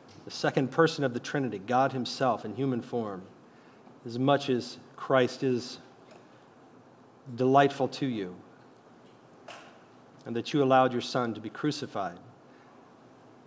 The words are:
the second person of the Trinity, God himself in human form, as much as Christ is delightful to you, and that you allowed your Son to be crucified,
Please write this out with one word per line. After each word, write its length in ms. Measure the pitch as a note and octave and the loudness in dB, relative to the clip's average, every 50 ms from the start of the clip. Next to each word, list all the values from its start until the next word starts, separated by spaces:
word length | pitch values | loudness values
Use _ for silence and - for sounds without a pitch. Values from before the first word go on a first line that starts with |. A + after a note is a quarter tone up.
| - - - - - | -20 -20 -20 -20 -18
the 40 | - | -14
second 400 | - - - D3 - D#3+ C3+ B2 | -10 -2 -2 0 0 0 -2 0
person 320 | - - E3 D#3 D#3+ - C#3 | 4 4 4 4 4 0 -2
of 120 | B2+ A#2 | -2 -2
the 60 | A#2+ | -4
Trinity, 380 | - - - D3 C3+ A#2+ G#2 F#2+ | -8 -4 -4 -2 -2 -2 -4 -6
God 340 | F#2+ A2 B2 B2+ C3+ C3+ B2+ | -4 0 2 2 2 2 0
himself 520 | C3 A#2+ - - - C#3 B2+ A2 G2+ - | -4 -6 -6 -4 0 0 0 0 0 -4
in 100 | G#2+ G2+ | -8 -6
human 280 | A#2 C#3 C3+ B2 A#2 A#2 | -2 -2 -2 -2 -2 -4
form, 400 | - B2+ A#2+ A2 G#2 G2 F2+ F#2 - - - - - - - - - - - - - - - - | -4 -4 -4 -4 -4 -8 -10 -12 -16 -20 -20 -20 -20 -20 -20 -20 -20 -20 -20 -20 -20 -20 -16 -14
as 140 | A#2+ A#2 A#2+ | -10 -4 0
much 320 | C3 C#3+ C#3+ C3+ - - | 4 4 4 4 4 2
as 260 | B2+ A#2 - - - - - - - | 0 0 0 -6 -12 -16 -20 -20 -18
Christ 480 | - - - C3+ C3 B2 B2 - - C#3+ | -12 -2 2 4 4 4 4 0 -2 0
is 360 | C3 B2 A#2 - - - - - - - - - - - - - - - - - - - - - - - - - - - - - - - - - C3+ A#2+ | 0 0 0 -2 -6 -14 -16 -18 -20 -20 -20 -20 -20 -20 -20 -20 -20 -20 -20 -20 -20 -20 -20 -20 -20 -20 -20 -20 -20 -20 -20 -20 -20 -20 -20 -16 -12 -2
delightful 540 | A#2 B2+ C3 C3+ C#3 C#3+ C#3 C#3 - C3 B2 | 2 4 6 6 6 6 4 2 0 -4 -4
to 180 | - - D3 | -2 -4 -4
you, 300 | C3+ A#2 G#2+ F#2+ F2+ F2+ F#2 - - - - - - - - - - - - - - - - - - - - - - - - - - - - - - - - - - - - - | -4 -4 -4 -6 -8 -10 -14 -18 -20 -20 -20 -20 -20 -20 -20 -20 -20 -20 -20 -20 -20 -20 -20 -20 -20 -20 -20 -20 -20 -20 -20 -20 -20 -20 -20 -20 -20 -20 -20 -20 -20 -20 -18 -12
and 100 | A#2+ A#2 | -6 -6
that 160 | A#2 A#2 - - | -6 -4 -2 0
you 100 | D3 C#3 | 2 4
allowed 300 | C3 C3 C3 C3 B2+ B2 | 6 6 6 6 6 2
your 80 | A#2+ | -2
Son 320 | - - - C3 B2 A#2 G#2+ | -4 -2 -2 -2 -2 -2 -4
to 60 | G#2+ | -6
be 80 | G#2+ G#2+ | -8 -12
crucified, 720 | - - - D3+ C#3 - B2+ - - G#2+ F#2+ F2 F2 - - - - - - - - - - - - - - - - - - - - - - - - - - | -10 -4 -4 -4 -2 -4 -8 -8 -6 -6 -6 -6 -8 -12 -20 -20 -20 -20 -20 -20 -20 -20 -20 -20 -20 -20 -20 -20 -20 -20 -20 -20 -20 -20 -20 -20 -20 -20 -20